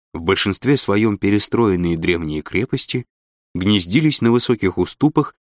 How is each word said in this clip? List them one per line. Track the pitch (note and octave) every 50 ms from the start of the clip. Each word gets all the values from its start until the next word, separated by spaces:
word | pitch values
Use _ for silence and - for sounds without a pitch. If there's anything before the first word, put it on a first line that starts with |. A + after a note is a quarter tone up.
| _ _ -
в | E2
большинстве | E2 E2+ F#2+ - - G#2 F#2 - - C3 D3
своем | B2 - - G2+ G#2 A2 A2 G#2 F#2+
перестроенные | - G2+ G2+ G#2 - - - A2+ A#2 G#2 F#2 F2 F2 E2+ E2+
древние | D#2+ E2 F2 F2 E2+ D#2+ D#2 D2+ D#2 -
крепости, | - - F2+ A#2+ - - C3+ - - - B2+ A#2+ _ _ _ _ _ _ _ _ _ -
гнездились | F2 F#2 G2+ G#2+ G2 E2+ E2+ G2+ D#3 D#3 D#3 C#3 -
на | A#2 A#2 A#2+
высоких | B2 - - B2 G#2+ - F#2 - -
уступах | F2+ - - - - D3+ - D#3 C#3+ - - _ _